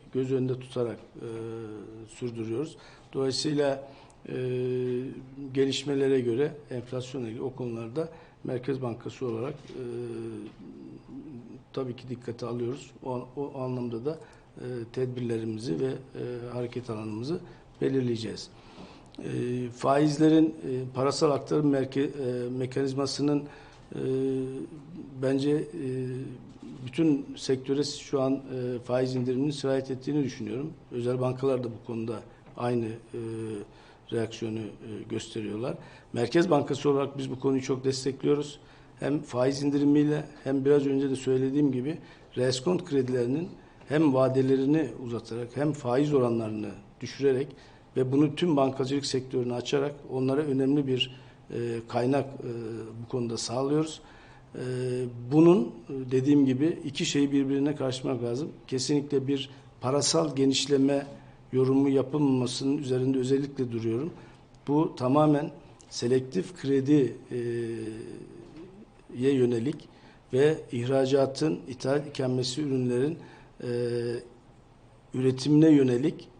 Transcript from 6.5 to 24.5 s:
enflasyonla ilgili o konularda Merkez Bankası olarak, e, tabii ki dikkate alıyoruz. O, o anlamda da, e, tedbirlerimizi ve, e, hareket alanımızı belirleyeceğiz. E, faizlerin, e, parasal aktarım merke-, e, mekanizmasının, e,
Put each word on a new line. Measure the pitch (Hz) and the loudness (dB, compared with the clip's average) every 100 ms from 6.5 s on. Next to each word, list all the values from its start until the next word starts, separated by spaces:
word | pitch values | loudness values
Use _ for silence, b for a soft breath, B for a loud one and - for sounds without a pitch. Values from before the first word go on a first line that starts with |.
| 170 - | -2 -8
enflasyonla | 127 117 127 123 139 113 | -8 -6 -8 -6 -6 -6
ilgili | 117 | -6
o | 139 | -8
konularda | 131 123 113 113 131 165 B B B | -6 -6 -6 -6 -4 -6 B B B
Merkez | - 127 131 131 | -6 -4 -2 -2
Bankası | 123 110 123 - 127 | -4 -6 -10 -6 -4
olarak, | 110 131 | -4 -6
e, | 151 - 131 123 120 120 113 113 107 104 - - - 131 123 - - 156 123 123 135 - | -8 -14 -12 -8 -8 -8 -8 -8 -10 -14 -16 -18 -16 -16 -18 -16 -16 -14 -16 -16 -20 -12
tabii | - 127 117 | -8 -8 -8
ki | 127 | -10
dikkate | 120 - 117 120 | -10 -10 -10 -8
alıyoruz. | 120 120 143 - - | -4 -4 -6 -12 -12
O, | 131 123 127 - | -6 -6 -6 -8
o | 143 139 | -8 -6
anlamda | 131 127 120 113 | -6 -4 -4 -4
da, | 131 160 B B B - | -6 -6 B B B -14
e, | 123 123 113 | -10 -8 -8
tedbirlerimizi | - 131 123 120 113 113 110 120 156 | -4 -4 -2 -2 -2 -4 -6 -4 -2
ve, | 131 | -2
e, | 139 - 131 123 123 120 | -4 -10 -10 -8 -8 -8
hareket | 120 120 123 120 | -6 -6 -6 -8
alanımızı | 107 110 107 127 180 B B B - | -8 -6 -6 -6 -6 B B B -4
belirleyeceğiz. | 135 135 123 113 107 92 - B B B B B B - | 0 0 0 -2 -4 -10 -14 B B B B B B -12
E, | - 127 123 123 123 | -6 -4 -2 -4 -4
faizlerin, | 117 131 143 151 147 156 160 156 | -2 2 6 4 6 6 8 6
e, | - 151 127 127 | 2 -6 -4 -4
parasal | 131 135 135 160 | 0 0 4 2
aktarım | 135 - 151 147 | 2 0 2 4
merke-, | 139 131 139 | 2 0 0
e, | 147 147 123 123 123 | -2 -2 -4 -4 -4
mekanizmasının, | 127 127 139 139 131 139 - 143 143 143 B B B - | -4 -2 0 -2 0 -2 0 2 2 -2 B B B -14
e, | - 131 131 135 131 131 | -6 -2 0 0 -2 -4